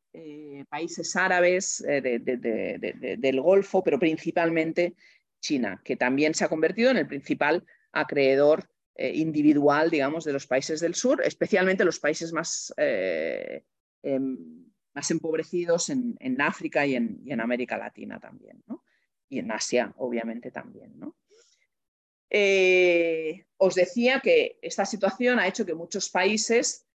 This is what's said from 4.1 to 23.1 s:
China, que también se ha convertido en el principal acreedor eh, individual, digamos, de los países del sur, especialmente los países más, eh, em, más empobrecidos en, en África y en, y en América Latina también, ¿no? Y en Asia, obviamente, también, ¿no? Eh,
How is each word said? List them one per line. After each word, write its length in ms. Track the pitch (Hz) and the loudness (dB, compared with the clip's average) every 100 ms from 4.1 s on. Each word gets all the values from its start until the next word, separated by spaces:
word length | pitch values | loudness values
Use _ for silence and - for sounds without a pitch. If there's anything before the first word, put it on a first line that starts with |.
| 160 170 175 170 165 165 170 175 - _ _ _ _ | 0 -2 0 0 0 -2 0 -2 -4 _ _ _ _
China, 420 | - 143 104 92 | -4 -2 -2 -6
que 120 | - 123 | -6 -2
también 360 | 127 135 151 | 0 2 0
se 100 | 160 | 0
ha 40 | 165 | -2
convertido 440 | 156 160 202 247 | 0 0 2 2
en 60 | 233 | 2
el 100 | 143 | -2
principal 580 | 139 - 147 147 175 - _ _ | -6 -6 0 2 0 -4 _ _
acreedor 800 | 147 151 143 135 135 147 156 - _ _ - | -4 -2 2 4 6 6 4 0 _ _ -8
eh, 140 | 131 | -4
individual, 760 | - 160 151 147 147 143 143 165 | -2 -2 4 4 6 6 4 4
digamos, 360 | 160 135 165 | 2 0 -2
de 80 | 156 | -4
los 140 | 139 - | -4 -2
países 340 | 131 - 156 | -2 -2 -4
del 140 | 170 | -2
sur, 280 | - 247 285 | 0 0 2
especialmente 600 | - - 165 190 185 190 | 0 -2 0 2 2 2
los 140 | 185 - | 2 0
países 340 | 147 156 165 | -4 -4 -4
más, 420 | 160 170 - - - | -4 -4 -8 -8 -2
eh, 880 | 147 104 92 80 80 53 50 67 _ _ _ _ | 0 0 -2 -2 -4 -6 -8 -12 _ _ _ _
em, 640 | 139 135 135 131 80 80 - _ _ | -4 -2 -2 -6 -12 -20 -20 _ _
más 180 | 143 - | -10 -4
empobrecidos 760 | 165 160 160 160 175 175 170 - | -2 -2 -4 -2 -4 0 0 0
en, 280 | 135 120 - | -2 -4 -6
en 200 | 131 131 | -6 0
África 420 | 151 - 156 156 | 0 -2 -4 0
y 120 | 143 127 | 0 0
en, 260 | 117 101 | -2 -6
y 80 | 131 | -8
en 80 | 123 | -4
América 380 | 117 123 123 107 | -2 -2 -4 -6
Latina 420 | 107 107 107 95 | -8 -14 -16 -14
también, 420 | 110 101 71 50 - | -18 -20 -20 -20 -16
¿no? 180 | 285 _ _ _ _ - | -16 _ _ _ _ -12
Y 80 | 127 | -10
en 120 | 95 | -6
Asia, 440 | 107 - 123 104 - | -6 -2 -2 -2 -6
obviamente, 540 | 127 117 113 113 127 | -6 -6 -6 -10 -12
también, 480 | - - - - - | -14 -14 -20 -20 -18
¿no? 180 | 311 - _ 440 _ _ _ _ _ _ _ _ - | -18 -18 _ _ _ _ _ _ _ _ _ _ -2
Eh, 1160 | 208 202 190 185 185 180 170 170 | 2 4 4 6 6 6 4 2